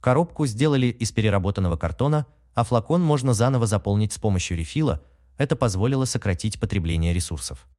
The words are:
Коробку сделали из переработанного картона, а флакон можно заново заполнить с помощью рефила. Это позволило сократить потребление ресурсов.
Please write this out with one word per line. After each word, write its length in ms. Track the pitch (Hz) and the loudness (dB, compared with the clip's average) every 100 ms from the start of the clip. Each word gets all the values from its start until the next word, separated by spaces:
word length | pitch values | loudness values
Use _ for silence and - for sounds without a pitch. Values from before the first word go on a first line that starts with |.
Коробку 460 | - 127 170 - 147 | 4 2 0 -2 -2
сделали 400 | 107 151 139 127 | 2 2 4 0
из 260 | 113 113 | 0 -4
переработанного 640 | - 110 98 92 104 92 82 | 0 2 2 0 0 -2 -2
картона, 480 | 85 - 139 151 143 _ _ | -4 -2 0 0 -2 _ _
а 100 | - | -4
флакон 380 | 117 120 - 170 | 0 0 0 0
можно 320 | 170 147 135 | 2 2 2
заново 320 | 107 120 131 113 | 2 2 2 2
заполнить 480 | 104 101 101 107 | 0 0 0 0
с 40 | - | -2
помощью 380 | 110 95 - 85 | 0 0 -2 -4
рефила. 460 | 80 147 156 76 _ _ _ _ | -4 -2 0 -2 _ _ _ _
Это 180 | 143 | -2
позволило 520 | 143 123 92 113 135 131 | 2 0 2 0 0 -2
сократить 520 | - - 87 113 - | -2 -2 -2 -4 -4
потребление 540 | 110 104 82 82 82 | -4 -2 -2 0 0
ресурсов. 540 | 87 - 76 - 67 - | 0 -2 -8 -10 -12 -18